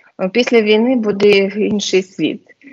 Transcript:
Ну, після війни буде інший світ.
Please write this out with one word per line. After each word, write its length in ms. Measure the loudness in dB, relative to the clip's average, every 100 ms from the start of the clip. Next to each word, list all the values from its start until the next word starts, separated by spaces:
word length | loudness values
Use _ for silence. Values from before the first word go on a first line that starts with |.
| _ -8
Ну, 120 | -4
після 320 | -2 0 2
війни 340 | 2 2 2 0
буде 340 | -2 0 2 4 2
інший 560 | -2 -4 -4 -2 -2
світ. 400 | -2 -6 -6 -6 _ _ -20